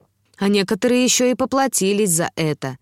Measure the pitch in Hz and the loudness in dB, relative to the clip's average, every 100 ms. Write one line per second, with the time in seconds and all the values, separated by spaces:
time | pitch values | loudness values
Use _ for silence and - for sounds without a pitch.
0 | _ _ _ - 202 202 190 214 247 247 | _ _ _ -4 0 0 0 0 2 2
1 | 247 - 247 254 254 269 269 - 190 202 | 2 2 0 0 -2 0 0 0 -2 0
2 | 214 165 165 - 156 147 135 131 | 0 0 -2 -2 -4 -4 -8 -10